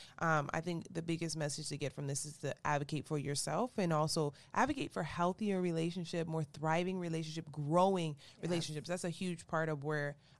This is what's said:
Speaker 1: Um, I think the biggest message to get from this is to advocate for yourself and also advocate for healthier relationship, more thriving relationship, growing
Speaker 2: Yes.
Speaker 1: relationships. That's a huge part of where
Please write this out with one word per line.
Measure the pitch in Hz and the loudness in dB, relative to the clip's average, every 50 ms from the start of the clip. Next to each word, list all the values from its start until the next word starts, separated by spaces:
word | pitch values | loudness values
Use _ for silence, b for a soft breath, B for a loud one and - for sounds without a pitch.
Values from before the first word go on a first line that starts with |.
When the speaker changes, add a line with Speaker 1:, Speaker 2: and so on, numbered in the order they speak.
| B B B - | B B B -2
Speaker 1:
Um, | - 165 160 151 139 - | 2 4 4 4 2 2
I | - 165 | -2 -2
think | 165 175 170 165 - - | -2 -2 -2 -4 -4 -6
the | 180 165 | -6 -4
biggest | 165 165 165 160 170 160 151 160 | -2 -2 -2 0 -2 -2 -2 -2
message | 151 147 143 - 151 - | -2 -2 -2 -4 -6 -6
to | 147 139 | -4 -4
get | 147 131 - | -4 -4 -4
from | - 147 | -4 -4
this | 139 139 135 - | -2 -2 -2 -4
is | 147 147 - | -6 -8 -6
to | - 139 - - - | -4 -4 -4 -2 0
advocate | 147 147 143 143 139 156 143 - | 0 0 0 0 -2 -2 -4 -2
for | - 156 | -2 -2
yourself | 147 139 147 139 135 - 147 151 175 240 254 - - | -2 0 0 -2 -2 -2 0 0 0 0 0 0 0
and | 190 170 160 | 2 4 4
also | 151 156 156 - 170 156 143 143 B B B | 4 4 4 2 2 2 0 -2 B B B
advocate | - 196 240 262 294 269 147 - | 2 2 2 2 2 0 -4 -4
for | - - 175 | -4 -4 -4
healthier | 147 - 170 175 180 185 - 220 202 196 185 | -2 0 0 2 2 2 0 0 0 2 2
relationship, | 180 180 165 165 165 170 170 185 170 165 - 170 160 165 | 2 2 2 2 0 0 -2 -4 -4 -4 -2 -2 -2 0
more | 160 160 156 | -2 -2 -2
thriving | 143 - 147 151 156 160 170 180 185 185 185 | -4 -4 -2 0 2 2 2 2 0 -2 -2
relationship, | 175 170 160 160 160 156 156 165 165 151 | -2 -2 -2 -2 -4 -4 -6 -8 -8 -8
growing | 135 147 147 143 160 175 185 196 196 185 165 160 147 139 B B B B | -6 -4 0 4 6 6 6 6 6 4 2 0 -2 -6 B B B B
Speaker 2:
Yes. | - 165 | -2 0
Speaker 1:
relationships. | 175 170 151 - 156 151 143 165 | 0 0 0 -2 -4 -6 -4 -4
That's | 175 185 - | -4 -2 -2
a | 175 | -4
huge | 165 - 190 180 170 165 - | -4 -2 -4 -4 -4 -6 -6
part | - - 160 160 160 | -2 0 0 2 0
of | 156 143 139 | 0 -2 -2
where | 151 151 151 143 143 143 b b b b b | -2 -2 0 -2 -2 -4 b b b b b